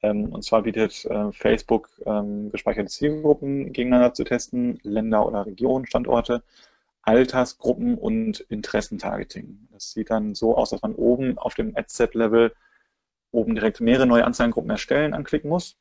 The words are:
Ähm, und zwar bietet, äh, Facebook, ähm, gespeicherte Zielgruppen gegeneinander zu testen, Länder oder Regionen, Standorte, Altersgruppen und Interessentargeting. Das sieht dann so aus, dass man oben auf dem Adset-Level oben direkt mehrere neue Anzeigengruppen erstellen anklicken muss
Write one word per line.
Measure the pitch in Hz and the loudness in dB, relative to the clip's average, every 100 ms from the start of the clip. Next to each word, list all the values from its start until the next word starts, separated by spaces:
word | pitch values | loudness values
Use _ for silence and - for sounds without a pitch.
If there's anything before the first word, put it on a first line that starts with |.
Ähm, | 107 104 107 | 0 0 -4
und | - | -8
zwar | - 113 | 0 0
bietet, | 113 110 107 - - | 0 0 -2 -2 -6
äh, | 104 104 | -4 -4
Facebook, | - 110 117 - 113 - _ - | 0 2 2 2 0 0 _ -4
ähm, | 107 104 104 104 | -4 -2 -6 -6
gespeicherte | 101 - 107 98 | -4 -4 -2 -6
Zielgruppen | - 147 151 151 143 139 139 131 | -2 -2 0 2 2 2 -4 -4
gegeneinander | 127 123 123 123 | -4 4 6 6
zu | 123 | 2
testen, | 127 123 - 123 123 - | -2 -2 -2 -4 -2 -4
Länder | 104 104 110 110 - | -4 -2 0 2 2
oder | 107 101 | 0 -6
Regionen, | 95 127 131 127 | -4 0 0 -2
Standorte, | - 120 120 117 120 _ _ _ _ _ _ | -4 0 0 0 -4 _ _ _ _ _ _
Altersgruppen | - 117 127 127 123 - - 107 120 117 | 2 4 4 2 -2 -2 -2 0 -2 -2
und | 110 113 113 104 | -2 -2 -2 -6
Interessentargeting. | - 107 - 110 - 101 98 104 - - - 104 110 | -8 -10 -2 -4 -2 -8 -6 -6 -8 -12 -16 -18 _
Das | 101 - | _ -12
sieht | - 107 | -10 -2
dann | 110 107 101 | -2 -2 -2
so | 113 113 | 2 2
aus, | 117 | 0
dass | - | -2
man | 110 | -6
oben | - 117 123 131 - | 0 2 2 0 -2
auf | 123 - | -6 -4
dem | 113 - | -4 -4
Adset-Level | - - 117 113 113 117 117 - _ _ _ _ _ _ _ | -8 -2 0 2 2 4 4 2 _ _ _ _ _ _ _
oben | - 113 113 | -2 0 0
direkt | 107 - | -2 0
mehrere | 117 127 131 | 2 4 6
neue | 117 120 | 6 4
Anzeigengruppen | 120 120 113 113 | 2 0 0 -2
erstellen | 107 - 139 151 | -4 0 0 0
anklicken | 151 143 147 147 | -2 -4 -4 0
muss | 175 - _ | -4 -4 _